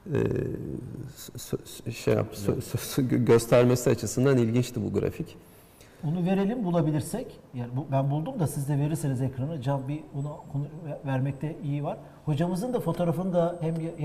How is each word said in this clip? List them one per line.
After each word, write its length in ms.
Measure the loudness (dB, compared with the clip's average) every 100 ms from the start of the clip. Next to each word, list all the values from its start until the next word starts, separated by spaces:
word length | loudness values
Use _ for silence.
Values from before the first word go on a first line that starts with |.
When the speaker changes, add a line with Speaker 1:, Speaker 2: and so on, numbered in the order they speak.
| -4
Speaker 1:
e, 40 | 0 2 0 -2 -4 -6 -8 -10 -12 -12 -14
s-, 420 | -16 -14 -6 -6 -8
s-, 260 | -12 -10
şey 220 | -6 0
yap-, 220 | 2 0 -4
s-, 260 | -2 -2
s-, 160 | -2 -6
s-, 240 | -2 0
gö-, 240 | 2 2 6
göstermesi 640 | 6 8 6 8 6 4
açısından 480 | 2 0 2 4 6
ilginçti 440 | 4 2 0 -2 0
bu 140 | 0
grafik. 380 | 0 -2 -8 -10 -20 -20 -20 -20 -20 -8 -2
Speaker 2:
Onu 180 | 0 2
verelim 380 | 2 2 0
bulabilirsek. 760 | 0 2 4 2 -2 -6 -6 -12 -14
Yani 160 | -8 -6 -4
bu, 100 | 0
ben 200 | 2 2
buldum 280 | 0 -2 -2
da 80 | -2
siz 220 | -2 -2
de 80 | 0
verirseniz 420 | 0 0 -2 0
ekrana. 400 | -2 -2 -4 -4
Can 260 | -2 -2 -2
bir 120 | -6 -8 -8
ona 140 | -8 -8 -8
konu 120 | -6
ve-, 440 | -6 -8 -10 -8 -4
vermekte 440 | 0 0 -2 -6 -6
iyi 200 | -4 -2
var. 140 | -2 -6 -10 -10 -2
Hocamızın 480 | 0 0 0 -2
da 60 | -2
fotoğrafını 540 | -2 0 0 0 2
da 240 | 2 2 0
hem 200 | -2 -2
ya-, 100 | -4 -4